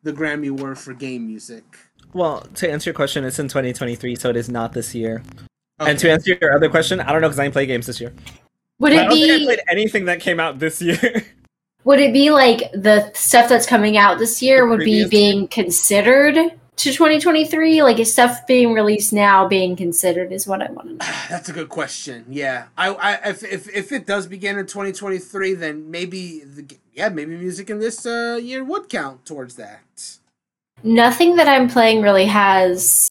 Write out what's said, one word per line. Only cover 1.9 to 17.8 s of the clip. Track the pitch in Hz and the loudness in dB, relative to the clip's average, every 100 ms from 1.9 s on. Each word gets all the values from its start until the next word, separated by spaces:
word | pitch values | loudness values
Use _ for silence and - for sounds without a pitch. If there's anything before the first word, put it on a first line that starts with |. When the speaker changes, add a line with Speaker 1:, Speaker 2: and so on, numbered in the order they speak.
| _ _ | _ _
Speaker 2:
Well, | 180 170 143 - - | -4 -4 -4 -12 -6
to | 175 | -4
answer | 151 - | -4 -6
your | - | -4
question, | 139 147 | -2 -2
it's | 131 131 | -6 -6
in | 139 | -6
twenty | 139 127 | -4 -4
twenty-three, | 123 123 120 127 120 | -6 -8 -8 -8 -6
so | 127 | -4
it | 117 | -4
is | 113 | -4
not | 120 117 | -6 -6
this | 123 113 | -6 -8
year. | 120 113 113 113 - - _ _ _ | -8 -8 -8 -12 -20 -20 _ _ _
Speaker 1:
Okay. | 151 | -2
Speaker 2:
And | 147 | 2
to | 165 | 2
answer | 160 170 180 | 2 2 0
your | 156 143 | 2 2
other | 156 | 2
question, | 160 156 185 | 0 0 -4
I | 135 | -2
don't | 151 | 0
know | 160 | 0
'cause | 139 | -2
I | |
didn't | 139 | -4
play | 139 135 | -2 -2
games | 123 113 | -4 -6
this | 120 | -12
year. | 120 - - - _ _ _ _ | -12 -16 -20 -20 _ _ _ _
Speaker 3:
Would | 294 | 4
Speaker 2:
But | |
Speaker 3:
it | 311 | 4
Speaker 2:
I | 190 | 4
don't | |
think | 311 311 | 4 4
I | 320 | 2
Speaker 3:
be | 294 | 2
Speaker 2:
played | 233 - | -2 -2
anything | 180 220 214 180 | -2 -2 -2 -4
that | 175 | -4
came | 190 170 | -4 -4
out | 160 135 | -4 -4
this | 160 156 | -6 -4
year. | 170 - 247 226 - _ _ | -4 0 0 -2 -8 _ _
<laughs> | _ _ _ | _ _ _
Speaker 3:
Would | - 277 | 2 4
it | 277 | 6
be, | 240 285 | 4 4
like, | 302 254 226 - | 6 4 2 -2
the | 202 196 208 208 - | -2 4 4 2 -4
stuff | - 247 233 | 2 4 6
that's | 240 240 | 4 4
coming | 240 208 214 | 2 2 4
out | 202 175 | 4 4
this | 226 - | -2 -2
year | 254 262 | 4 4
Speaker 2:
The | 247 | 4
Speaker 3:
would | 226 | 2
be | 220 | 2
Speaker 2:
previous | 214 208 | 2 4
Speaker 3:
being | 214 208 202 190 | 4 4 2 -2
considered | - 180 170 - 202 208 262 294 294 330 330 _ - | -4 -2 -2 0 2 4 6 4 4 0 -2 _ -6
to | 285 | -4
twenty | 269 320 311 | 2 2 4
twenty-three? | 330 311 311 311 320 320 | 2 2 0 0 2 4